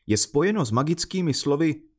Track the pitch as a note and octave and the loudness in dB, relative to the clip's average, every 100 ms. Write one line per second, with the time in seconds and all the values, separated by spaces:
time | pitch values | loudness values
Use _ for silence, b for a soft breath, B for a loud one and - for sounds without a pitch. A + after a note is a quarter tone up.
0 | b G#2 - C#3+ F#3 G#3+ A#2+ A#2 D3+ E3+ | b 0 2 2 2 0 0 0 0 -2
1 | - F#3 E3+ B2+ C#3 D3+ D#3+ D3 - | -2 -2 0 0 0 0 0 -2 -10